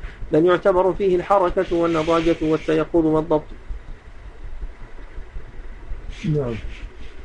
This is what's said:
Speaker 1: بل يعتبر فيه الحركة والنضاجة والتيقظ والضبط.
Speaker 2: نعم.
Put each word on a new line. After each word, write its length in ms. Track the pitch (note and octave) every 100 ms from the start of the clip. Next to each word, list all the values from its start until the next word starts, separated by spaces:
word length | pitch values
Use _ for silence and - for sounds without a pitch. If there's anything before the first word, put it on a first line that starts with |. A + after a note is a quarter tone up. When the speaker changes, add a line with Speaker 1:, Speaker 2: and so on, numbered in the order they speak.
| - - -
Speaker 1:
بل 140 | D#3 F3
يعتبر 460 | F3+ G3+ F#3 F#3
فيه 240 | E3 G3 F3+
الحركة 600 | E3+ G3+ F3 F3 F3 E3+
والنضاجة 600 | E3+ E3 D#3+ E3 E3 E3
والتيقظ 640 | D#3 D#3 - D#3+ D#3 E3+ D#3+
والضبط. 360 | D#3 D#3+ D3+ - - - - - - - - - - - - - - - - - - - - - - - - - - - - F3 D3+
Speaker 2:
نعم. 180 | B2+ A#2 - - - - - -